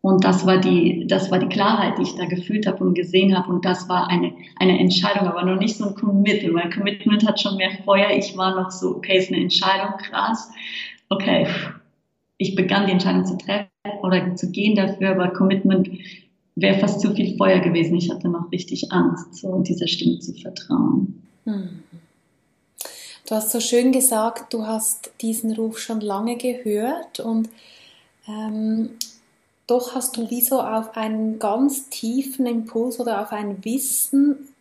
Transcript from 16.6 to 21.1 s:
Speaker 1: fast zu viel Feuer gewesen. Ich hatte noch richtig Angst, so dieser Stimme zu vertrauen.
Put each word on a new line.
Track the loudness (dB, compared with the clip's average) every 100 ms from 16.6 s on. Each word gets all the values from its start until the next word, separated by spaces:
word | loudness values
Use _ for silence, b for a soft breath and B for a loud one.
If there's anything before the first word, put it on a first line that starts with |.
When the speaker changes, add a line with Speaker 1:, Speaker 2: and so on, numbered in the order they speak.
| 2 2
Speaker 1:
fast | 2 2
zu | 0
viel | 0 0 2
Feuer | 4 4
gewesen. | 4 2 2 2
Ich | 0
hatte | -2 -2
noch | -2 -4
richtig | -6 -6 -8 -2
Angst, | 2 2 0 -10
so | -12 -6 -2
dieser | 0 -2 -2
Stimme | 0 0 0
zu | -6
vertrauen. | -12 -14 -16 -4 0 2 2 0